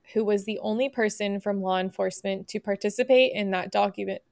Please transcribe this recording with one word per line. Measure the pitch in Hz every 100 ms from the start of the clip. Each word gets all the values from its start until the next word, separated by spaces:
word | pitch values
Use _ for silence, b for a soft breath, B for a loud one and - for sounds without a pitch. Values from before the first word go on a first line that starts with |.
| -
who | 220
was | 208 202 202
the | 208
only | 214 220 269
person | 262 214 - 208 202
from | 208 202
law | 185 185
enforcement | 190 - 190 - 202 190 -
to | 214
participate | 208 196 208 208 254 254 262
in | 208 202
that | 185 185
document, | 208 202 196 196 196 _